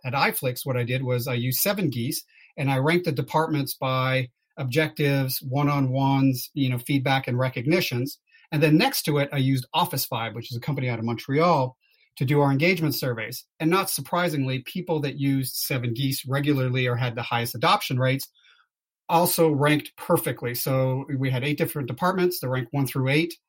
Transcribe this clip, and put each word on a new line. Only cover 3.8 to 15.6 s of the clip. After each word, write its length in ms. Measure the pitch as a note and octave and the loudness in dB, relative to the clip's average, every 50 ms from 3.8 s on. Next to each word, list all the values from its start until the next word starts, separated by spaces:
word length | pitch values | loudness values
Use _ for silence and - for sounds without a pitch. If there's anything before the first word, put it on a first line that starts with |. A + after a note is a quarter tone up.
| C#3 C3 C3 C3 B2+ C3 C3 C3 B2+ B2 _ _ _ _ _ - | -2 0 0 0 0 2 0 0 -2 -4 _ _ _ _ _ -8
objectives, 800 | C#3 B2 A#2+ D#3 D#3 D3+ - - D3 C#3 C#3 C#3 C3 C3 - - | -6 -2 0 0 0 0 0 0 0 2 2 2 0 0 -2 -6
one-on-ones, 1080 | - C3 B2+ C#3+ D3 C#3+ C#3+ C#3 C3+ B2+ B2+ C3+ C3+ C3+ C#3 C3+ C3+ C3+ C3 B2 - - | -6 -4 -2 0 2 2 2 2 0 0 2 2 2 4 4 4 4 4 2 0 -6 -8
you 160 | - D3 C3+ B2+ | -2 -2 0 0
know, 80 | B2 | 0
feedback, 500 | A#2 - - C#3+ C#3 B2+ C#3+ C3+ C3+ - | -4 -2 0 0 0 2 2 0 0 0
and 120 | C3 B2 B2 | -2 -2 0
recognitions. 800 | B2+ B2+ - C3 A#2+ D3+ F3 F#3 F3+ - B2+ B2 C3 C#3+ - _ _ _ _ _ _ - | 0 0 -2 -2 0 2 2 2 0 0 -2 -4 -4 -4 -8 _ _ _ _ _ _ -4
And 100 | D#3+ D3 | 0 2
then 140 | E3 D#3 D3+ | 4 6 6
next 280 | F3 B3 C4+ - - - | 6 4 4 0 -2 -2
to 120 | D#3+ D3 | 0 0
it, 140 | C#3+ C#3 C#3+ | 0 0 0
I 60 | D3 C#3 | 0 0
used 280 | C3 C3+ C3+ B2+ - - | 2 2 2 0 -2 -2
Office 340 | - E3 F3+ E3+ D3 C3+ - | 0 0 0 0 -2 -6 -4
Vibe, 280 | - B2+ A2+ A2+ A2 G#2 | -4 -4 -6 -6 -6 -8
which 180 | A2+ - - | -10 -12 -10
is 60 | A#2 A#2+ | -10 -8
a 20 | |
company 300 | - D#3 C#3 C3+ B2+ B2 | -6 -4 -4 -2 -2 -4
out 80 | A#2 A2 | -4 -2
of 80 | A2+ | -2
Montreal, 680 | A#2 A#2 A2 - - C3+ D3+ E3+ F3+ E3 C#3 B2+ B2 - _ _ _ _ _ _ _ _ | -4 -4 -4 -4 -2 0 2 4 4 4 2 0 -2 -6 _ _ _ _ _ _ _ _
to 80 | - C#3+ | -4 0
do 160 | B2+ D3 D3 | 2 4 4
our 100 | C#3+ C#3 | 4 4
engagement 420 | C#3 C3+ D#3+ F3+ F#3+ D#3+ D#3+ C#3+ - | 4 4 4 2 2 2 0 0 0
surveys. 520 | - D3 B2+ A#2 A2+ A2 - - - - _ _ - | 0 -2 -4 -4 -4 -6 -10 -10 -14 -16 _ _ -2
And 120 | D#3+ D#3+ | 0 2
not 180 | F3+ G3 F#3 - | 2 2 2 0
surprisingly, 720 | - - C#3 - F3+ F3 F3+ E3+ D3+ C#3+ C3 C3 C3 C3 | -4 -6 -4 -2 0 0 0 0 0 0 -2 -2 -2 -4
people 420 | - - - F#3 E3+ F3+ E3 D3 | -6 -6 -8 -8 -4 -2 -2 -2
that 180 | C#3+ C#3 C3+ C#3+ | -2 -4 -4 -2
used 360 | C#3 C#3 C3+ C3+ C3 B2+ - | 0 2 2 0 0 -2 -4
Seven 400 | - | -6